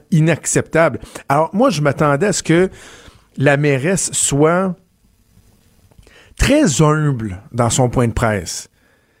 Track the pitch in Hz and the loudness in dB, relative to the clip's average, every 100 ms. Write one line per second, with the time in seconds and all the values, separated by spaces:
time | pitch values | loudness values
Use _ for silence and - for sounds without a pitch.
0 | _ 160 160 160 - 151 - 156 160 117 | _ 0 2 0 -2 -4 0 0 0 -2
1 | - - - 143 160 190 269 165 147 127 | -10 -14 -2 -2 0 0 0 2 -2 0
2 | 151 139 202 175 - 165 185 - - - | 0 0 0 -2 0 2 0 -4 -20 -20
3 | - - _ - 135 143 147 135 147 190 | -20 -20 _ -2 0 2 2 0 -2 -4
4 | - 143 - 139 156 175 190 175 _ _ | -4 -4 -2 2 2 2 -2 -6 _ _
5 | _ _ _ _ _ _ _ _ _ _ | _ _ _ _ _ _ _ _ _ _
6 | _ - _ - - 294 262 127 151 156 | _ -20 _ -2 2 4 2 2 2 2
7 | 151 127 110 92 - 120 117 - 123 131 | 0 -2 -6 -10 -8 -2 0 0 0 0
8 | 120 - 117 104 85 - - _ _ _ | -2 0 -2 -2 -6 -12 -16 _ _ _
9 | _ _ | _ _